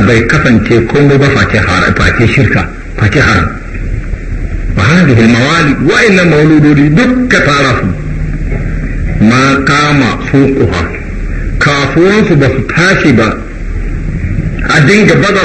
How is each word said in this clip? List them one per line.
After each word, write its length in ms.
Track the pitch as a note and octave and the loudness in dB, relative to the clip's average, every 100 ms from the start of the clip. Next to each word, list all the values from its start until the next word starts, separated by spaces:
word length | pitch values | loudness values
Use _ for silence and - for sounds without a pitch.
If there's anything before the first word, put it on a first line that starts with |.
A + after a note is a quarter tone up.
bai 180 | G#2 A2+ A#2 | 2 2 2
kasance 500 | D3+ C3 A2 - A#2 | 0 2 2 2 0
komai 320 | A#2 C#3+ C#3+ C#3 | 2 2 2 4
ba 120 | C#3 | 2
face 260 | - - G#2+ | 0 0 0
har-, 360 | - - - | 0 0 0
face 340 | - - - A2+ | 0 0 0 0
shirka, 400 | - A2+ F#2 E2+ - - - | 2 0 0 -4 -8 -10 -2
face 240 | G#2+ D3 | 0 2
haram. 280 | A2 F#2+ D#2 - - - - - - - - - - - - | 2 0 -2 -6 -10 -8 -6 -6 -6 -6 -6 -6 -6 -4 -2
Wa 80 | - | 0
hadhihi 380 | G#2+ F3+ D3+ A2+ | 2 4 4 4
al-mawali, 500 | A2+ A#2+ C3+ D#3 D3 B2+ C3 | 4 2 0 0 0 0 0
wa 100 | G#4 | 2
inna 200 | A#3 F#3 | 2 2
maulududi 680 | F3 D3+ D#3 D#3 D3+ C#3+ D3+ | 2 4 4 4 4 4 4
dukka 500 | D#3+ B3+ B3+ - - | 2 2 0 0 0
tara 320 | - - C3+ A2+ | 0 0 0 -2
su. 60 | G2 - - - - - - - - - - - - - | -2 -4 -6 -6 -4 -4 -4 -4 -4 -4 -4 -4 -2 0
Ma 320 | A2 B2 C#3 C3+ | 2 2 2 0
kama 460 | - - D3 D3 A2+ F#2 - | 0 0 0 0 0 -2 -2
suquha. 520 | C3+ C#3 - F2+ F2 E2+ - - - - - - - | 0 2 0 -2 -2 -6 -8 -8 -6 -6 -4 -4 -2
Kasuwansu 800 | C#3+ C#3+ C#3 D3+ F#3 G#3+ F#3 D3+ | -2 -2 -2 2 2 2 2 2
ba 100 | C3+ | 2
su 160 | C3 - | 0 -4
tashi 460 | D#3 F#3+ F#3+ D#3+ | 0 0 2 2
ba. 160 | A2+ G#2+ F2+ - - - - - - - - - - - - - | 2 0 -4 -8 -10 -6 -4 -4 -6 -4 -4 -4 -4 -4 -4 -2
A 120 | F3+ | 2
dinga 340 | C#3 G#3 - C#3 | 4 4 4 2
baza 240 | G3 F#3+ | 0 0